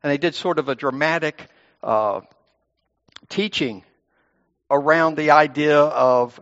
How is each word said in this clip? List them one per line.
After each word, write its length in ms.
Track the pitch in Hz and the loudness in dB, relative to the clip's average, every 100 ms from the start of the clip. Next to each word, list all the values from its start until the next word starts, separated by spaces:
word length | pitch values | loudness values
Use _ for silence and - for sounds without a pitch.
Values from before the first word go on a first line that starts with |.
and 100 | 147 | -2
they 60 | 143 | -2
did 160 | 170 | -2
sort 260 | - 185 156 | -4 -4 -4
of 100 | 139 | -4
a 60 | 127 | -4
dramatic, 680 | 139 135 156 165 156 - - _ _ _ | -4 -2 -2 -2 -6 -8 -20 _ _ _
uh, 380 | - 110 107 - - _ _ _ _ _ _ _ _ - _ | -4 -2 -2 -4 -10 _ _ _ _ _ _ _ _ -20 _
teaching 560 | - 208 - 135 101 _ _ _ _ _ _ _ _ _ | -6 -4 -4 -6 -6 _ _ _ _ _ _ _ _ _
around 460 | 143 143 160 160 156 | 0 2 2 2 0
the 140 | 151 | 4
idea 460 | 151 151 135 151 147 | 4 4 0 2 4
of 640 | 151 123 127 123 120 - | 2 2 2 2 0 -8